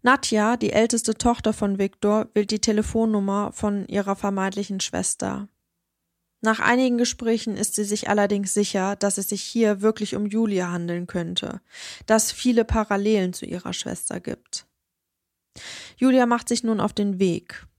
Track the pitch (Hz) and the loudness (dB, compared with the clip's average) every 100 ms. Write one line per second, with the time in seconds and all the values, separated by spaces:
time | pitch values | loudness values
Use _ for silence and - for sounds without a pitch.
0 | 240 262 - 214 214 240 214 - 226 233 | 4 2 2 2 2 2 2 4 4 2
1 | - 214 240 233 214 208 202 196 196 _ | 0 0 2 2 0 0 -2 0 -2 _
2 | 208 214 220 208 202 214 226 208 208 226 | 2 2 0 -2 0 0 2 0 0 0
3 | 226 214 196 202 202 - 208 202 - 202 | 2 2 0 0 -2 -2 -2 -2 -2 -4
4 | 196 196 202 196 190 202 202 196 - 185 | -2 -2 -2 0 -2 -2 -6 -6 -4 -4
5 | 185 - 196 202 202 _ _ _ _ _ | -4 -4 -6 -6 -10 _ _ _ _ _
6 | _ _ _ _ 220 220 - 247 262 240 | _ _ _ _ -2 2 2 4 4 2
7 | 240 - 226 226 226 202 214 - 202 208 | 0 0 -2 0 -2 -4 -4 -2 -2 -4
8 | - 208 202 202 196 208 208 196 190 202 | 0 2 2 0 0 0 0 0 -2 0
9 | 202 196 196 202 - 233 214 202 214 214 | -2 -2 -4 -6 -4 2 2 4 0 0
10 | 208 - 208 214 226 196 175 175 170 175 | -4 -4 -2 0 0 0 -2 -4 -4 -4
11 | 175 180 170 180 - 196 _ - - - | -4 -6 -4 -4 -6 -10 _ -18 -16 -14
12 | - 220 220 - 254 233 226 226 208 202 | 2 2 2 0 2 4 4 0 0 0
13 | 202 214 185 180 - 175 - 180 - 180 | 2 2 2 -4 -8 -8 -8 -8 -8 -8
14 | - 180 - - _ - - _ _ _ | -6 -8 -8 -10 _ -14 -14 _ _ _
15 | _ _ _ _ _ - - - - - | _ _ _ _ _ -20 -16 -16 -18 0
16 | 262 254 240 233 - 233 226 214 208 - | 4 6 4 2 0 -2 0 0 0 0
17 | 202 185 190 165 - - - | -2 2 2 0 -6 -18 -18